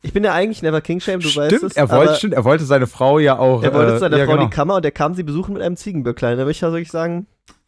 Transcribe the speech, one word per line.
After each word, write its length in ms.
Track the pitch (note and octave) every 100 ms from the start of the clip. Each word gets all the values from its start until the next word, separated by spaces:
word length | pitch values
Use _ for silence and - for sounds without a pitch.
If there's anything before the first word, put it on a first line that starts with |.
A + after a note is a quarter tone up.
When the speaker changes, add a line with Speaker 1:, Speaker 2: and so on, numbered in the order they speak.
Speaker 1:
Ich 80 | D#3
bin 120 | G3
ja 80 | G#3
eigentlich 300 | E3+ G#3 G#3+
never 180 | D#3+ D#3
King 180 | - F3
Shame, 220 | G#3+ F#3
du 80 | D#3
Speaker 2:
Stimmt, 240 | D3 D3
Speaker 1:
weißt 100 | A3+
es, 140 | F#3+ D3+
Speaker 2:
er 120 | C3+
wollte, 200 | D3 D#3
Speaker 1:
aber 80 | D3+
Speaker 2:
stimmt, 160 | G#3+
er 80 | C#3+
wollte 200 | A#2 D#3
seine 240 | C#3 C3+ B2+
Frau 320 | - C3 D3+
ja 180 | D3 C3
auch, 240 | C3 B2+
Speaker 1:
er 100 | A#2
wollte 200 | C#3+ -
Speaker 2:
äh, 40 | -
Speaker 1:
seiner 160 | - C#3+
Speaker 2:
ja, 60 |
Speaker 1:
Frau 80 | C#3
Speaker 2:
genau. 100 | D3+
Speaker 1:
in 60 | B2+
die 40 | B2
Kammer 180 | D3+
und 100 | G3
er 60 | D#3
kam 240 | - D#3
sie 80 | F3+
besuchen 320 | D#3 D3 F#3+
mit 80 | G3+
einem 140 | F3 F3
Ziegenböcklein. 560 | G#3 E3+ B2 A#2 A#2+ A#2+
Da 0 |
würde 80 | C3+
ich 100 | D#3
ja 120 | E3+
wirklich 180 | E3 E3
sagen, 380 | E3 E3+ E3+ G3 _ _ _